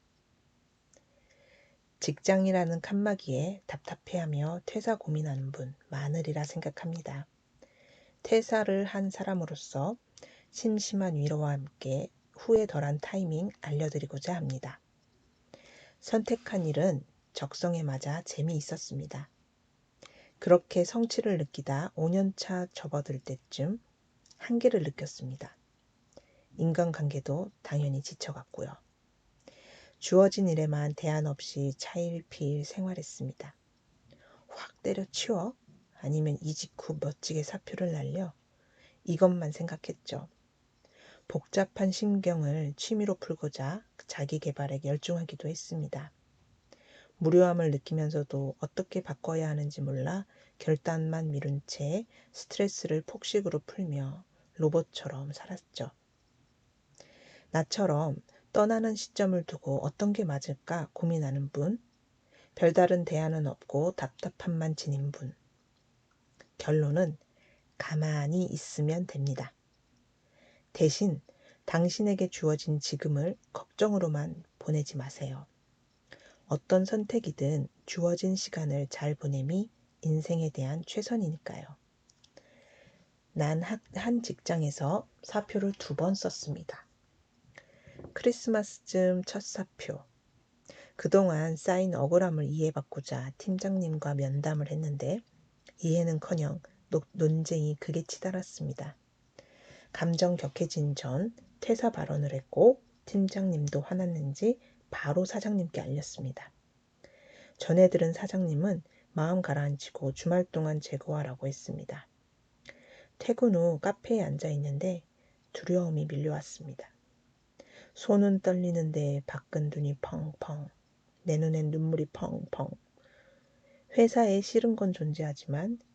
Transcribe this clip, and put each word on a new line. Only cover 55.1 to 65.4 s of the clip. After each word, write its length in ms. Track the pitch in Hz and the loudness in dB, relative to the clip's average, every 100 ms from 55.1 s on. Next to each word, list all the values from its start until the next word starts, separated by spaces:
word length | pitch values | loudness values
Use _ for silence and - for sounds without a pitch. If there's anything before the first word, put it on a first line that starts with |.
| 127 143 | -8 -8
살았죠. 600 | 143 - 185 - - 123 - _ _ _ _ _ _ _ _ _ - - - - - - | -10 -10 -12 -12 -8 -8 -10 _ _ _ _ _ _ _ _ _ -20 -20 -20 -20 -20 -4
나처럼 640 | 160 156 - 190 147 156 139 - - _ | -2 0 0 2 2 0 -4 -8 -20 _
떠나는 440 | - 208 226 226 214 | 4 4 4 2 -2
시점을 440 | - - 196 180 | -4 0 2 2
두고 340 | 170 156 - 139 | 0 -6 -2 -2
어떤 280 | 147 - 202 | -2 0 0
게 120 | 208 | 2
맞을까 640 | 185 139 - 139 - 170 151 | 0 -2 -4 -8 -4 -4 -4
고민하는 580 | - 170 165 143 139 139 | -2 0 2 0 -2 -2
분, 300 | 143 151 233 - _ _ _ _ - - - | -2 0 -2 -6 _ _ _ _ -20 -18 4
별다른 480 | 170 165 180 180 | 6 8 6 6
대안은 420 | 170 156 156 160 147 | 2 0 0 0 -2
없고 460 | - - 139 165 | -4 -4 0 0
답답함만 840 | - 131 - 190 - - 165 160 | 0 -6 -6 -8 -6 -4 -2 0
지닌 380 | 156 - 139 143 | -2 -2 -2 -2
분. 200 | - 131 - | -4 -10 -12